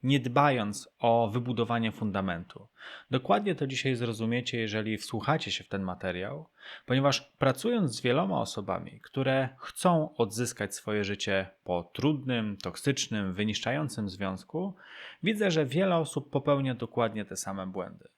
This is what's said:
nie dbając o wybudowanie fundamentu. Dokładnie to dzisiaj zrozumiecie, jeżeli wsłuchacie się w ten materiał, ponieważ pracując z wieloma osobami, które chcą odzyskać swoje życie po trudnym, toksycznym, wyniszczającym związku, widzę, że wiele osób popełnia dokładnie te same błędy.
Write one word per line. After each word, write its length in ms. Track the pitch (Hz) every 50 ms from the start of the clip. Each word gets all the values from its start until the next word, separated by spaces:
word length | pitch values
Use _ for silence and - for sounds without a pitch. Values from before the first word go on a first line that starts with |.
| -
nie 160 | 127 139 143
dbając 680 | 123 127 120 143 143 147 135 123 107 101 101 - - - _ _
o 300 | - 120 117 117 117 107 104
wybudowanie 580 | 123 120 123 123 110 117 110 117 117 113 110
fundamentu. 760 | 104 - 113 107 92 98 95 95 87 82 85 - - - - - _ _ - - - - - _
Dokładnie 440 | 131 131 127 - 196 208 208 202 170
to 120 | 139 147 135
dzisiaj 280 | 135 127 - 135 131
zrozumiecie, 640 | 117 123 117 113 104 113 113 117 123 123 - - 117
jeżeli 380 | 113 107 101 110 107 110 110 104
wsłuchacie 540 | - - - 110 98 - 151 160 - -
się 120 | - - -
w 40 | _
ten 140 | - 98
materiał, 680 | 95 92 90 90 - 95 90 90 92 107 139 151 160 _ _ _ - - - - _
ponieważ 460 | - 123 131 135 143 131 - - - _ _
pracując 580 | - 131 131 - - 226 240 233 190 139 113
z 60 | -
wieloma 400 | - 180 123 143 180 196 180 139
osobami, 580 | 113 - - - 101 - 92 90 - - - -
które 480 | - - _ 139 135 135 131 135 135 127 - -
chcą 560 | - - - - - 185 175 165 151 - -
odzyskać 600 | - 117 101 101 110 123 117 - - 104 98 -
swoje 280 | - - - 107 107 101
życie 460 | 98 101 101 - - 98 95 95 92 - _ _
po 200 | - 90 87 87 - _
trudnym, 640 | - - 151 156 139 127 131 127 117 110 107 101 98
toksycznym, 760 | - 92 87 - - 143 135 - - - - 107 101 95 90
wyniszczającym 760 | 92 107 107 104 - - 117 123 147 156 139 - - 107 101
związku, 640 | 87 90 98 95 92 95 - _ - 156 180 202 185 - - - - - - - - _ -
widzę, 280 | 185 220 208 208 196
że 140 | 165 160 151
wiele 300 | 131 123 160 190 190 180
osób 340 | 165 160 - - 151 127 -
popełnia 460 | - 143 127 - 143 139 135 135 127
dokładnie 500 | 110 123 113 - - 117 110 104 107 104
te 120 | - 101 92
same 300 | - - 98 98 95 95
błędy. 400 | 92 98 90 - - - - - _